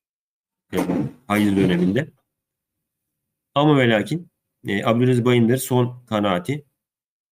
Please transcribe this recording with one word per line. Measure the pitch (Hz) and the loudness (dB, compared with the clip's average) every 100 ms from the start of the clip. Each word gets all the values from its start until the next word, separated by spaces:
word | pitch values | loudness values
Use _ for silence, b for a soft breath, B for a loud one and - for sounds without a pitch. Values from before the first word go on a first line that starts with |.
| _ _ _ _ _ _ - | _ _ _ _ _ _ -10
E, | 92 90 90 - - - | -6 -4 -4 -6 -8 -4
hayız | 104 104 98 | 0 2 2
döneminde. | 92 90 90 113 160 _ _ _ _ _ _ _ _ _ _ _ _ _ _ | 0 0 0 -2 -6 _ _ _ _ _ _ _ _ _ _ _ _ _ _
Ama | 143 151 143 | 0 4 4
ve | 120 | 4
lakin, | 110 104 165 - _ _ _ - | 2 0 -8 -10 _ _ _ -6
e, | 98 | -4
Abdülaziz | 123 117 127 123 | 0 0 2 2
Bayındır | 120 120 113 123 | 2 2 2 0
son | - 127 123 - - | -2 -2 -2 -6 -6
kanaati | 107 104 90 107 147 - _ _ _ _ _ _ | -2 0 -2 -4 -10 -12 _ _ _ _ _ _